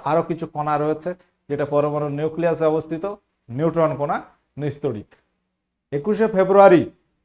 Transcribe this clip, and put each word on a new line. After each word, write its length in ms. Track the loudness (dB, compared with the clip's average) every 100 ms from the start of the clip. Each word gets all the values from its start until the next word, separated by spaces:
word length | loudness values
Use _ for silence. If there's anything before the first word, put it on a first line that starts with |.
| -2
আরো 180 | -2
কিছু 240 | -2 -6 -8
কণা 300 | -6 -2 -2
রয়েছে 380 | -2 -4 -6 -12 _ _ -8
যেটা 160 | -6 0
পরমাণুর 460 | 0 0 -2 -4
নিউক্লিয়াসে 540 | -4 -4 -2 -2 0 0
অবস্থিত, 500 | 0 -4 -8 -8 -10 _ _ -12
নিউট্রন 460 | -4 -2 0 0 0
কণা 240 | -4 -6 -8 _ _ -8
নিস্তড়িত। 560 | -8 -6 -6 -6 -12 _ _ _ _ _ _ _ _
একুশে 360 | -6 -2 0 0
ফেব্রুয়ারি 640 | 2 4 8 8 8 4 -8 _ _